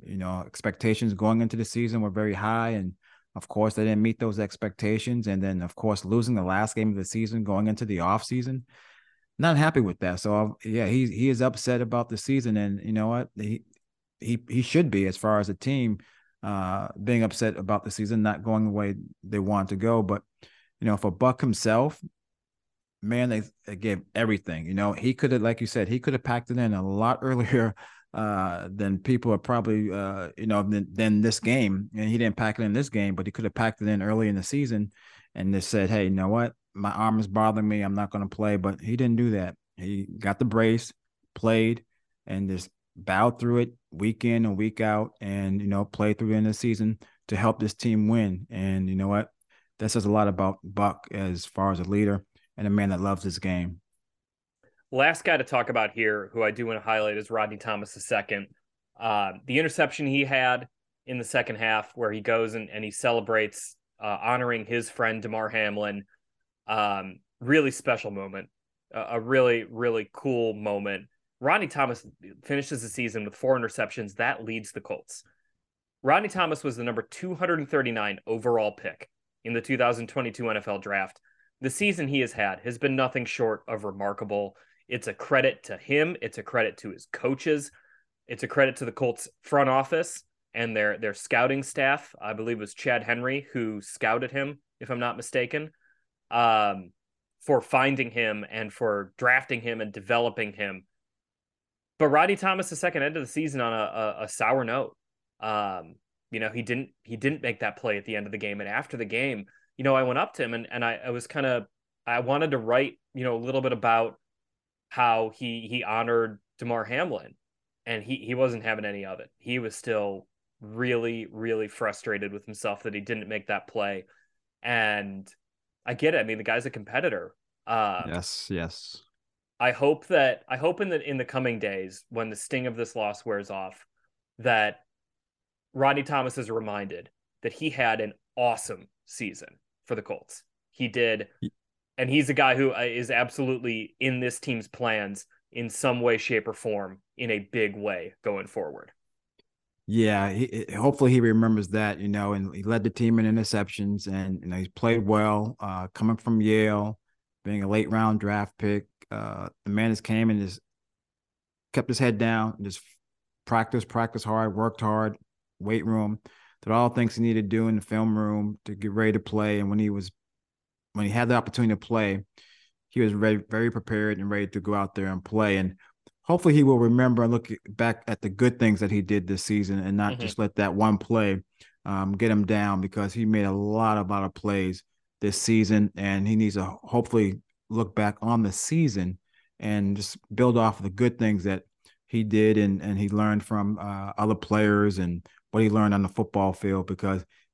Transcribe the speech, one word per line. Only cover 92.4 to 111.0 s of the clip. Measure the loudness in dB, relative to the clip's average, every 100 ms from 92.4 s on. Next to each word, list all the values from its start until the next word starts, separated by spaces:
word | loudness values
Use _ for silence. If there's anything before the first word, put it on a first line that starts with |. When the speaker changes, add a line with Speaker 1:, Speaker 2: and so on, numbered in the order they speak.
| -4 -4
Speaker 2:
it |
was | -6 -6
Chad | -2 0
Henry | 0 -2 -2 -4 -6
who | -4 -4 -6
scouted | -10 -4 0 0 -2
him, | -4 -6 -8 _ -16
if | -8
I'm | -4
not | -4 -6
mistaken, | -4 -2 -2 -4 -8 _ _ _ _ _ -4
um, | 2 4 4 2 -2 -8 _ _ _ _ _
for | 0 2
finding | 4 2 4 2 -2
him | -2 -2 -2 -8
and | -10 -10
for | -4 -2 -2 -4 0
drafting | 2 2 2 -6
him | -4 -6
and | -6
developing | -8 0 2 2 -2 -6
him. | -6 -8 -8 -16 _ _ _ _ _ _ _ _ _ _ 0
But | 4
Rodney | 6 4 2
Thomas | 0 0 -4
the | -4
second | -2 -2
ended | -2 -4
the | -6
season | -4 -4 -2
on | -2
a, | -2 -2 -2 -4 -4
a, | -8
a |
sour | -2 0 0
note. | 0 -4 -4 -10 _ _ _ _
Um, | -4 -2 -2 -6 -12 -20 _ _ _
you | -6
know, | -6
he | -4
didn't, | -4 -4 -6 _
he | -14 -4
didn't | -4 -2
make | -6 -4
that | -6 -4
play | -4 -4
at | -4
the | -8
end | -6
of |
the | -8
game. | -8 -8
And | -6
after | -6 -6 -8
the | -6
game, | -4 -4 -4 -10 _ _ -4
you |
know, | 2 2
I |
went | 2 0
up | -2 -4
to |
him | -4
and, | -6 -8
and | -4 -2
I, | -2